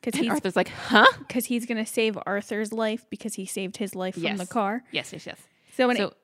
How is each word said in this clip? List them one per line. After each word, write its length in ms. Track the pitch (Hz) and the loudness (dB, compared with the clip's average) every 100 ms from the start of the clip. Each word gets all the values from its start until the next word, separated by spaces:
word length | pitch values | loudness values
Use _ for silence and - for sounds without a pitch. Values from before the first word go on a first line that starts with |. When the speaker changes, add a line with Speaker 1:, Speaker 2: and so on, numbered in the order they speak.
Speaker 1:
'Cause 120 | 247 | -2
Speaker 2:
And 80 | 254 | 0
Speaker 1:
he's 80 | 233 | 0
Speaker 2:
Arthur's 240 | 196 190 | 0 0
like, 140 | 180 - | 0 0
"Huh?" 360 | - - 226 240 - - | -4 4 8 8 6 -4
Speaker 1:
'cause 160 | 254 | -4
he's 200 | - 240 | 0 -2
gonna 200 | 240 226 | -2 -4
save 320 | 220 - 220 202 | -2 0 0 0
Arthur's 480 | - 202 - 214 214 | -4 -4 -2 -4 -4
life 320 | 226 220 226 _ | -2 -2 -2 _
because 260 | 208 226 | -10 -8
he 100 | - | -8
saved 320 | 190 - 185 - | -6 -6 -6 -6
his 160 | 202 | -6
life 200 | 190 185 | -4 -6
from 80 | 185 | -2
the 60 | 165 | -2
Speaker 2:
Yes. 180 | 196 180 | -2 -4
Speaker 1:
car. 340 | 240 196 233 - | -2 -2 -4 -6
Speaker 2:
Yes, 220 | - - | -8 -6
yes, 120 | 170 - | -12 -14
yes. 100 | - - _ _ | -16 -20 _ _
Speaker 1:
So, 140 | - 247 | 2 2
in 80 | 240 | 4
Speaker 2:
So 160 | 196 - | -2 -4